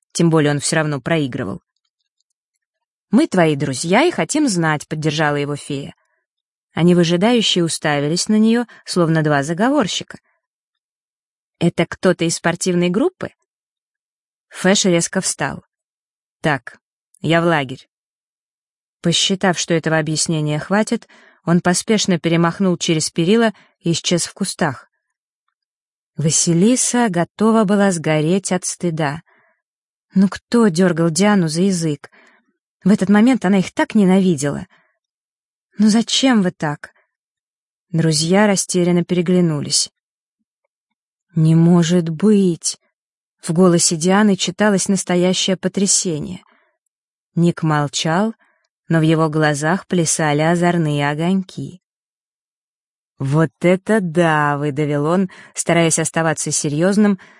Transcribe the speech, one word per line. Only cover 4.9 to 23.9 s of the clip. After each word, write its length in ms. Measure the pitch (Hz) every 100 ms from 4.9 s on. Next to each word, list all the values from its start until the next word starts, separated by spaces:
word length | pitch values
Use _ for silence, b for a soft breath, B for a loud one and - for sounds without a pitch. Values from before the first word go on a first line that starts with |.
| 156 156 151 151 143
его 200 | 143 143
фея. 380 | - 139 147 - _ _ _ _ _ _ _
Они 200 | 170 175
выжидающе 680 | 175 165 175 220 247 - 185
уставились 680 | 165 - 160 143 147 175 -
на 100 | 214
неё, 280 | 220 233 233 B
словно 380 | B 185 160 160
два 200 | 151 143
заговорщика. 760 | 143 170 247 294 190 - - - _ _ _ _ _ _ _ _ _ _ _ _ _ -
"Это 260 | 170 - 165
кто-то 380 | - 185 170
из 120 | 165 -
спортивной 540 | 170 170 185 175 175
группы?" 400 | 190 359 - - _ _ _ _ _ _ _ _ _ _ _ _
Фэш 360 | - 185 208
резко 360 | 190 170 - 190
встал. 440 | - - 143 - - _ _ _ _ _ _ _
"Так, 360 | 160 135 - - _ _ _ _
я 200 | 151 165
в 40 |
лагерь". 440 | 170 156 131 127 _ _ _ _ _ _ _ _ _ _ _ _
Посчитав, 580 | 170 156 - 190 190 165
что 140 | -
этого 260 | 165 156 160
объяснения 600 | 156 151 - 160 151 151
хватит, 500 | - 202 220 226 _ b b b
он 160 | - 175
поспешно 580 | 175 175 - 214 - 170
перемахнул 580 | 165 165 170 - 190 170
через 340 | - 156 -
перила 420 | - 165 233 226 b b b
и 140 | 170